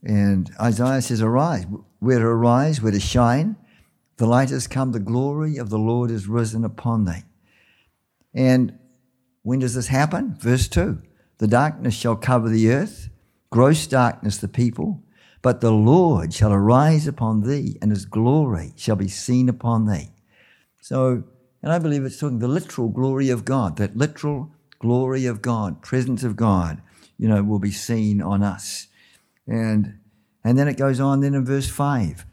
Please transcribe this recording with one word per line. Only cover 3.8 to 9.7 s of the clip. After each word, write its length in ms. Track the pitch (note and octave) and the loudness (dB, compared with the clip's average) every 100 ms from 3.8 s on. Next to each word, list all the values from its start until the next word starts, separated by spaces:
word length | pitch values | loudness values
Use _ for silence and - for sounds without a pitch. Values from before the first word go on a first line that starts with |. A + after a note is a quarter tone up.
| _ _ _ _ | _ _ _ _
The 80 | A2+ | 2
light 240 | A#2+ C3+ | 4 2
has 180 | C3+ B2 | -2 -6
come, 240 | C3+ C3 | -4 -4
the 80 | A#2 | -4
glory 560 | G2 A#2 C#3 D3 D#3 D3 | -2 -2 -2 -2 -4 -4
of 140 | A2+ | -4
the 80 | G#2+ | -2
Lord 320 | A2 A#2+ A#2+ | 0 0 0
is 180 | A2+ F#2+ | -4 -2
risen 340 | A#2 A2+ A2 | -2 -2 -2
upon 440 | A2+ A2 A#2+ A2+ G2 | -6 -4 -4 0 0
thee. 180 | E2+ - _ _ _ _ _ _ _ _ _ _ | -4 -12 _ _ _ _ _ _ _ _ _ _
And 440 | - C3 B2+ A#2 - _ _ _ _ _ _ | -2 2 4 2 -4 _ _ _ _ _ _
when 180 | G#2 C3 | -4 -2
does 140 | B2+ | -2